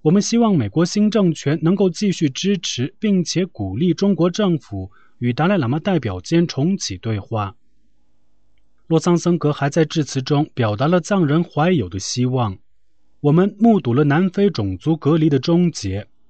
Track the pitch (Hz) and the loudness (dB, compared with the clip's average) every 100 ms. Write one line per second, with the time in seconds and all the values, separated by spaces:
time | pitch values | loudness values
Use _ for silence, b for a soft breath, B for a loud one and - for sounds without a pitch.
0 | 156 196 190 233 226 175 104 156 175 208 | 4 2 2 2 2 2 0 0 0 2
1 | 208 220 180 156 143 160 160 196 190 - | 2 2 0 0 -4 0 0 2 0 0
2 | 208 165 147 - 190 196 - - 123 _ | -2 0 -2 -2 -2 -2 -4 -6 -6 _
3 | 220 190 160 170 185 - 98 98 175 156 | 0 0 0 -4 -4 -6 -8 -2 0 2
4 | 196 170 175 175 196 165 - 98 95 b | 0 2 0 2 0 0 -4 -12 -12 b
5 | b b 120 123 165 202 117 151 202 180 | b b -4 0 0 0 0 -2 -2 -2
6 | 107 92 - 170 170 - 160 196 - 95 | -2 -8 -2 0 0 0 -2 -2 -6 -8
7 | 113 107 - 110 98 - _ _ _ _ | -4 -6 -4 -6 -6 -10 _ _ _ _
8 | _ - - - - - - - - 160 | _ -20 -20 -20 -20 -20 -20 -20 -2 0
9 | 180 170 175 170 147 143 143 170 156 160 | 2 2 2 0 0 -2 -2 0 0 -2
10 | 143 135 127 147 156 - 113 104 143 180 | -4 -6 0 0 0 -2 -2 0 0 0
11 | - 196 147 156 170 - 165 175 90 95 | 0 0 2 2 0 0 0 0 -2 -8
12 | - 123 123 127 110 92 - - - - | -6 -4 -2 0 -2 -6 -18 -20 -20 -20
13 | - _ 143 160 196 - 226 202 123 123 | -20 _ 2 4 2 2 4 4 2 2
14 | 147 147 190 196 202 - 101 92 147 160 | 2 2 0 2 0 0 -6 -4 -4 -2
15 | 139 160 156 139 147 170 175 - 98 95 | 0 2 2 0 2 2 2 -2 -8 -8
16 | - _ | -10 _